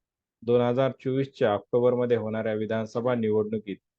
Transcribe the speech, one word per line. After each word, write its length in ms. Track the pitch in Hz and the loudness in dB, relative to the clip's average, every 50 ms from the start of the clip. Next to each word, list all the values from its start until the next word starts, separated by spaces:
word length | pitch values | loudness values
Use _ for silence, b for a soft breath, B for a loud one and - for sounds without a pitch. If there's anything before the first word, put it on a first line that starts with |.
| _ _ _ _ _ _ _ - - | _ _ _ _ _ _ _ -10 -2
दोन 180 | 113 120 123 | 2 2 4
हजार 300 | 120 123 123 131 135 131 | 4 2 2 2 0 0
चोवीसच्या 600 | 127 _ - 135 131 135 139 135 _ - 131 110 104 | -2 _ -4 -2 -2 -2 -2 -4 _ 0 2 2 2
ऑक्टोबरमध्ये 640 | 101 - - - 120 123 123 120 120 123 120 120 | 0 -2 -2 0 2 2 4 2 2 2 0 0
होणाऱ्या 360 | 110 107 110 110 110 110 113 110 | 0 0 -4 -4 -4 -4 -2 -2
विधानसभा 640 | 107 107 104 110 113 110 110 - 120 117 127 123 | -4 -2 -2 -4 -4 -4 -4 -6 -4 -2 0 0
निवडणुकीत 600 | 120 110 107 107 107 104 107 113 107 - 101 92 - _ _ _ | 0 0 0 2 0 0 -2 -4 -6 -6 -8 -10 -12 _ _ _